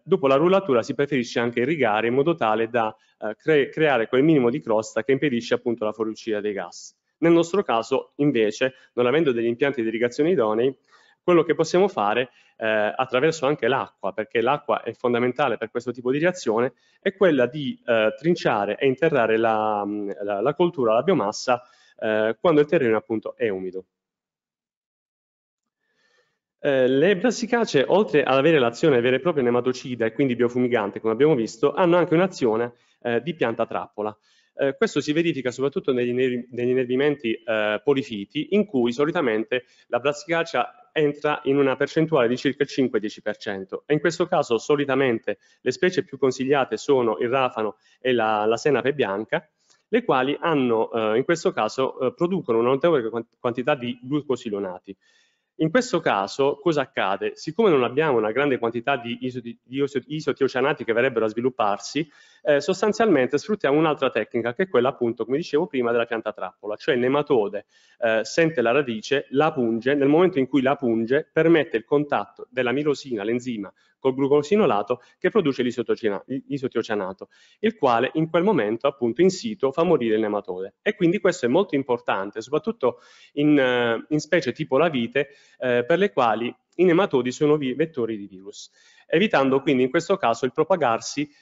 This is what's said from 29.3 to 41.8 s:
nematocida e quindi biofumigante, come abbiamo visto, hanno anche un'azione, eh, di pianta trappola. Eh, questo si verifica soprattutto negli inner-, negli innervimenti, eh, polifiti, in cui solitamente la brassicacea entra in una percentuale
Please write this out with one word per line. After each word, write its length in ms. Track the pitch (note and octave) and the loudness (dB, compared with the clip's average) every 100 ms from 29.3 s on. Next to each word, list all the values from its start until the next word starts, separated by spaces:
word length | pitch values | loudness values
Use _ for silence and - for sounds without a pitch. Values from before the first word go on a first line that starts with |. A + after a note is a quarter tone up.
| D3+ | 0
nematocida 640 | A#2+ B2 B2 B2+ C3 A#2+ | 2 2 0 -4 -6 -4
e 80 | A2+ | -2
quindi 240 | - C#3 A#2 | 0 0 2
biofumigante, 640 | A#2+ B2 B2 A#2+ G2+ G#2 | 0 0 0 0 -2 -4
come 140 | A2 | -2
abbiamo 200 | A2+ D3+ | 2 4
visto, 380 | C#3+ G#2+ - C#3+ | 2 -2 -2 -2
hanno 240 | F3 F3+ F3 | 2 4 4
anche 160 | D#3+ | 4
un'azione, 640 | D#3+ F#3 F#3 B2 A2 A#2+ - _ _ | 2 0 0 0 0 -2 -8 _ _
eh, 220 | A#2+ A#2 | -4 -2
di 120 | C3+ | -2
pianta 300 | - B2 A2+ | -4 -2 -2
trappola. 500 | A2+ G#2 - - G#2 G#2+ _ _ _ - | -4 -6 -8 -8 -8 -8 _ _ _ -4
Eh, 160 | C#3 | -4
questo 280 | C3+ A3 D3 | -2 -4 -2
si 100 | C3+ | -2
verifica 380 | D3 E3+ C3+ B2 | -2 -2 -2 -6
soprattutto 420 | A2+ C#3 F#3+ E3 | -4 -4 -4 -2
negli 160 | B2+ A#2+ | -2 -2
inner-, 380 | B2 C3 B2 A#2+ | 0 -2 -2 -8
negli 200 | A#2 A#2+ | -4 -2
innervimenti, 640 | B2+ B2 B2+ D3 C#3+ A2+ | 0 0 0 0 0 -4
eh, 440 | A2 - A2 G#2+ G#2 | -4 -4 -2 0 -2
polifiti, 720 | - C#3 C3+ G#2+ G2+ D3 D3+ | 0 -2 -2 -8 -8 -10 -2
in 100 | G3+ | -2
cui 260 | G#3 C3+ A#2+ | 0 0 0
solitamente 760 | B2 D3 F3 C3+ A2 A2+ B2+ - _ _ | 0 -2 0 0 -2 -2 -4 -6 _ _
la 120 | - | -2
brassicacea 920 | C3 C#3+ - E3 E3+ B2+ - - _ | -2 -4 -4 -4 -2 -4 -4 -8 _
entra 480 | D#3+ D3 D3 D3+ D3 | -2 0 0 -4 -2
in 140 | C3+ C#3 | 0 2
una 180 | C3+ | 2
percentuale 500 | B2+ | 0